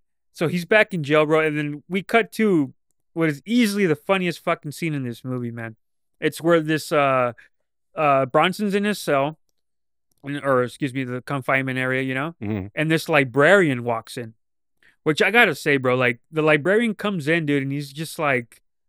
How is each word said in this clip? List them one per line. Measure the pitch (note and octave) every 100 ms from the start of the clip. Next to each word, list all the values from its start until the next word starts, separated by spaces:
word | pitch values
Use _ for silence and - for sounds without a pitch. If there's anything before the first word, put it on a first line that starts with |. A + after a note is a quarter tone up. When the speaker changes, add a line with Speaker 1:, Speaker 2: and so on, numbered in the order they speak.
| _ _ _
Speaker 1:
so | - E3
he's | F3 E3+
back | G#3+ G#3+ F3+
in |
jail, | C#3 D3+ D3+
bro, | D#3 D#3
and | D3+
then | D3 D3 -
we | F#3+
cut | - A3+ G#3+
to | - A3 F3 C3+ - _ _ _
what | E3 D#3+
is | D3 -
easily | A#3+ A3+ G3+ F#3+
the | D3
funniest | - F#3+ F3+ D#3
fucking | - E3 D#3
scene | - E3 D3
in |
this | B2+ A2+
movie, | C3 B2+ A#2+
man. | A#2 A2+ A2 _ _ _ _
It's | D#3 -
where | D#3+ E3+
this, | D#3 D#3 -
uh, | D#3 C#3 C3 B2 A#2 - _ _ _ _ -
uh, | D3+ C#3 C3
Bronson's | D#3 E3+ F3+ G#3 G3+
in | G3+
his | G3
cell, | - C#3+ C#3 D#3 _ _ _ _ _ _ _ _
and, | C#3 C#3+
or | C3+ C3
excuse | B2 - C#3+
me, | C3
the | B2+ B2
confinement | - C#3+ B2 C3+ C3 B2+
area, | C3 C3
you | C3
know? | C3 D3+ E3
Speaker 2:
Mm-hmm. | G2+ G#2+ F#2+ -
Speaker 1:
And | D#3
this | D#3+ -
librarian | D3+ C3+ C3+ D3 G3 E3 B2
walks | A#2+ A2+ - -
in, | A#2 A2+ _ _ _ _ _ _
which | - D#3
I | F#3+
gotta | A3 A3 D3
say, | D#3 C#3+
bro, | B2+ B2+
like, | B2+ B2 _
the | D#3
librarian | D#3 D3+ C#3+ G#3 A#3+ G3+
comes | G3+ F#3+ C#3
in, | E3+ D3+
dude, | C#3+
and | C3+
he's | C#3 C#3+
just | C#3 D#3+ -
like, | D3 B2+ A#2 - _ _